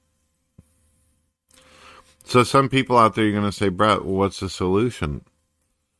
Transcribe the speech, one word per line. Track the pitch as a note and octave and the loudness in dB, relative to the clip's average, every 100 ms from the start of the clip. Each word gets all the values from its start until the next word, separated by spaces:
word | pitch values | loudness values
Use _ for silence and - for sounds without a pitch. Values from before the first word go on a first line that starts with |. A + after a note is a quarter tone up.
| _ _ _ _ _ _ _ _ _ _ _ _ _ _ _ _ _ - - - _ _ | _ _ _ _ _ _ _ _ _ _ _ _ _ _ _ _ _ -20 -20 -20 _ _
So | - B2 | 0 2
some | A#2+ C#3 C3+ | 4 2 2
people | C3+ B2 B2 | -2 0 4
out | A2 | 4
there, | A2+ G#2+ | 2 0
you're | G#2 | 0
gonna | G2+ | -4
say, | - G2+ | -2 -4
"Brett, | F2+ G#2+ G2 | 0 0 0
well, | D#2+ F#2+ | -2 -2
what's | G2 - | -2 -2
the | F#2 | -10
solution?" | - F#2 G2 B2 - D#2 C2+ _ _ _ _ _ _ _ | -4 0 0 -2 -4 -8 -8 _ _ _ _ _ _ _